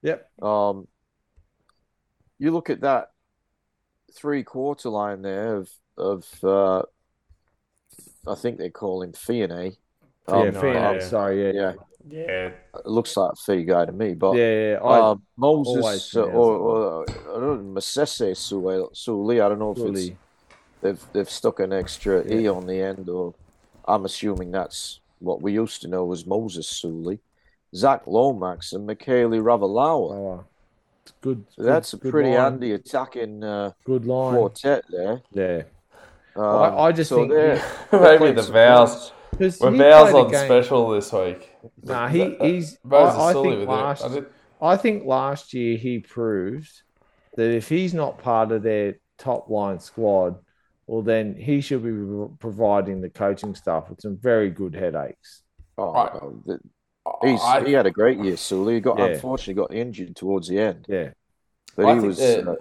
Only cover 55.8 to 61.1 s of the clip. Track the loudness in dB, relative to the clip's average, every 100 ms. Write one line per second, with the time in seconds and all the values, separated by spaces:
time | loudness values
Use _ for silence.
55.8 | -4 -2 -2 -4 -16 -16 -10 -10 -12 _
56.8 | _ _ -12 -2 0 2 2 2 4 2
57.8 | 2 4 2 2 -2 -4 -4 -2 0 0
58.8 | 0 2 0 0 -6 -8 -8 -6 -6 -6
59.8 | -8 -10 -14 -10 -4 -4 -2 -2 -2 -4
60.8 | -6 -6 -6